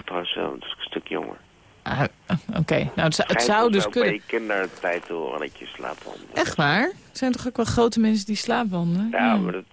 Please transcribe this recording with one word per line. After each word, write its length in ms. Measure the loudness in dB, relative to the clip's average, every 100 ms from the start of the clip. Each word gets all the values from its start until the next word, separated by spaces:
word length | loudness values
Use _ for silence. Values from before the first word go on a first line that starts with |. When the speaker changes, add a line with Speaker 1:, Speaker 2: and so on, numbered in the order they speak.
Speaker 1:
trouwens 300 | -8 -6 -4
wel, 160 | -4 -4
want 140 | -6
ik 60 | -12
een 140 | -12
stuk 240 | -8 -8 -6
jonger. 280 | -6 -6 -10 -20 _ -20 -14
Speaker 2:
Ah, 200 | -6 -2 -2 -4 -4 -4 -2 -2
oké. 180 | 2
Nou, 160 | 2 0
het 200 | 0 2
zou, 140 | 2 2
het 140 | 2
Speaker 1:
Schijnt 0 |
Speaker 2:
zou 280 | 4 4 4
dus 140 | 4 2
Speaker 1:
ook 60 |
Speaker 2:
kunnen. 180 | 2 2
Speaker 1:
bij 80 | 0 -4
je 120 | -4
kindertijd 680 | 0 -2 -2 -2 -2 -2 -4
te 60 |
horen 280 | -6 -4 -4
dat 180 | -6 -10
je 80 | -16
slaapt 380 | -10 -10 -10
wandelt. 280 | -14 -16 -6
Speaker 2:
Echt 220 | -2 -2
waar? 280 | 2 2 2
Er 100 | 0 -4 -14
zijn 200 | -2 -2
toch 140 | 0 -2
ook 100 | -2
wel 80 | 0
grote 340 | 4 4 4
mensen 260 | 4 2 0
die 100 | -4
slaapwandelen? 720 | -2 0 0 0 2 2 0
Speaker 1:
Ja, 80 | 2
Speaker 2:
Ja. 180 | 4 4
Speaker 1:
maar 160 | 2
dat, 120 | -4 -10